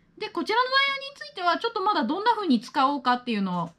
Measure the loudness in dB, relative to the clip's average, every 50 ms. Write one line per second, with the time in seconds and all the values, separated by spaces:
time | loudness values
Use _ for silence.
0 | _ _ _ -10 -10 -6 -4 -4 -2 0 2 0 2 2 2 2 2 2 -2 -4
1 | -8 -12 -12 -14 -14 -12 -8 -2 0 0 0 2 0 -4 -2 -2 0 0 0 0
2 | 0 0 -2 0 2 2 2 2 2 2 2 2 0 -2 0 2 2 2 2 0
3 | 0 0 0 0 0 -4 -2 -2 -2 -2 -2 -2 -4 -6 -8